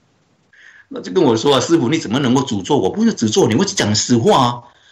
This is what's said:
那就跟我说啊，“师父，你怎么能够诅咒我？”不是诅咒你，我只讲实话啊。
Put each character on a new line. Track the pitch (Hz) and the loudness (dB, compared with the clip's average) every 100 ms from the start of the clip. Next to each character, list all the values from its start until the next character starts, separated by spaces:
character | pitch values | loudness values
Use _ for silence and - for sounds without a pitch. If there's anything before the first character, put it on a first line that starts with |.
| _ _ _ _ _ _ - - _ | _ _ _ _ _ _ -20 -20 _
那 | - | -14
就 | 110 | -4
跟 | 190 | 0
我 | 151 110 | 2 2
说 | 143 | 2
啊 | 135 | 2
，“师 | 131 165 | 2 0
父， | 120 | 2
你 | 113 | -2
怎 | - | -4
么 | 123 | -2
能 | 131 | 0
够 | 131 | 0
诅 | 131 101 | 0 -4
咒 | 92 143 | -2 0
我？” | 185 | 0
不 | 202 | 0
是 | 226 | -2
诅 | - 110 | 0 0
咒 | 143 139 | 2 2
你， | 113 | 2
我 | 196 | -2
只 | - | -2
讲 | 104 | -2
实 | 107 - 120 | -2 0 0
话 | 156 175 123 | 2 2 2
啊。 | 123 - _ _ | -2 -12 _ _